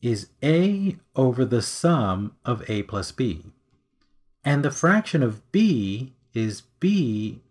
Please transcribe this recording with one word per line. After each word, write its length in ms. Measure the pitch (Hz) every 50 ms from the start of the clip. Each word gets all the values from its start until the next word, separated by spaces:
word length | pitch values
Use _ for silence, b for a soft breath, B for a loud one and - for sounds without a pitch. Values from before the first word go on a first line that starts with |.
is 280 | - 120 117 101 101 - _ _
A 560 | - 143 156 165 180 196 202 196 196 196 - - _ _ _
over 280 | - 135 127 123 117 131
the 180 | 110 120 117
sum 720 | 101 - - - - 170 175 151 117 98 92 92 101 107 - _ _
of 240 | - 123 110 - -
A 140 | 110 104 101
plus 280 | - 107 101 92 -
B, 320 | - - 135 120 90 80 82 - - _ _ _ _ _ _ _ _ _ _ _ _ _ _ _ _ _ _
and 200 | 143 143 143 143
the 80 | 147
fraction 500 | 143 - - 165 196 214 208 - - 160
of 300 | 135 117 107 107 _ _
B 640 | - 196 220 214 170 120 101 95 98 107 131 131 _ _ _ _ _
is 280 | 117 110 110 104 - - _ _ _
B 640 | - 185 208 202 165 123 107 107 107 107 - - _ _